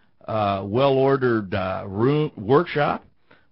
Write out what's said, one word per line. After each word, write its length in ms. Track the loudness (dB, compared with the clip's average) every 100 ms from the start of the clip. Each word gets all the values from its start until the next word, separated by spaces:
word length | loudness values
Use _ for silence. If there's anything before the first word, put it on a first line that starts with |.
| _ _ -6
uh, 360 | -2 -2 -2 -2
well-ordered, 880 | 0 2 4 2 2 2 0 -2
uh, 300 | -4 -4 -6 -6
room, 460 | 0 2 2 -2 -4
workshop 720 | 2 2 2 -2 -2 -4 -10 _ _ _ _